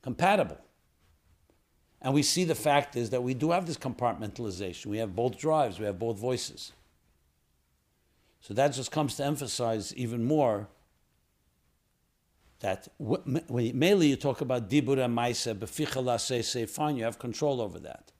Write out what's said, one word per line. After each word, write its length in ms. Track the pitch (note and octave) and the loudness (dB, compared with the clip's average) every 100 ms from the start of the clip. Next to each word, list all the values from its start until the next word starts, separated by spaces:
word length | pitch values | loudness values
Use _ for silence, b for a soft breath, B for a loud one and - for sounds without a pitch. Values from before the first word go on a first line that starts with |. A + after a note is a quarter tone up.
compatible. 560 | - A#2+ F3+ G3+ B2 - - _ _ _ _ _ _ _ _ _ _ _ _ _ | -6 2 4 4 2 -4 -18 _ _ _ _ _ _ _ _ _ _ _ _ _
And 140 | B2+ | 2
we 80 | C#3+ | 4
see 220 | C#3+ E3 | 4 2
the 100 | F3+ | 2
fact 400 | D3 D#3 C#3+ C#3 | 2 4 4 4
is 160 | A#2+ A#2 | -2 0
that 140 | B2+ | 0
we 100 | B2 | 0
do 160 | B2+ D3+ | 0 2
have 160 | F3 E3+ | 2 0
this 100 | D3+ | -6
compartmentalization. 1080 | C3 A2+ A#2+ - G#2+ - A2+ F2+ G2 F2 G#2 | -6 0 0 0 -8 -6 -6 -4 -6 -8 -6
We 120 | G#2 | -4
have 180 | A2 F#2 | -2 0
both 200 | B2 B2 | -2 0
drives, 440 | D#3 D#3 B2+ F#2 | 0 2 2 0
we 60 | G#2+ | -4
have 120 | F#2 | -2
both 180 | A2+ G2+ | -4 -2
voices. 540 | A#2+ B2+ - - - - _ _ _ _ _ _ _ _ _ _ _ _ _ _ _ _ | -2 -4 -6 -12 -18 -18 _ _ _ _ _ _ _ _ _ _ _ _ _ _ _ _
So 140 | - | -6
that 140 | G#2 C#3+ | 2 2
just 240 | B2+ B2 | 2 -4
comes 240 | D3+ C#3+ - | -2 -2 -2
to 80 | |
emphasize 680 | C#3+ D3 B2+ - A#2 A2 G2 - | -2 -2 -4 -2 0 -2 -4 -6
even 260 | A#2+ A#2+ | -6 -2
more 440 | A#2 D#3 C3 G#2 G2+ _ _ _ _ _ _ _ _ _ _ _ _ _ _ _ _ _ _ _ | 2 4 4 2 -4 _ _ _ _ _ _ _ _ _ _ _ _ _ _ _ _ _ _ _
that 260 | G2+ F#2+ - _ | -4 -4 -8 _
w-, 200 | A2+ F3 - | -4 -2 0
m-, 160 | C#3 - | -4 -2
when, 280 | B2 A#2 B2 | -2 0 2
mainly 300 | E3 G3+ D3+ | 4 6 6
you 80 | |
talk 260 | C3 C#3+ B2 | 4 0 -2
about 300 | C3 B2 G#2 | 0 0 2
dibur 340 | D3 B2+ C3+ | 2 4 2
and 140 | B2 A#2 | 2 0
maaseh, 380 | A#2+ A#2 A#2+ G#2 | 0 0 -2 -4
beficha 440 | G#2+ - D3+ C3 | -6 -4 -2 0
la'aseh, 440 | B2+ A#2 - B2+ | 0 0 0 -2
say, 220 | A2 B2 A2 | 0 -2 -4
fine, 300 | - D3+ C3+ | -2 -2 0
you 60 | |
have 160 | A2 - | -2 -4
control 420 | B2 G#2+ D3 C3 | -8 -2 0 0
over 200 | G#2 E2+ | -4 -8
that. 320 | D2 - - | -14 -16 -18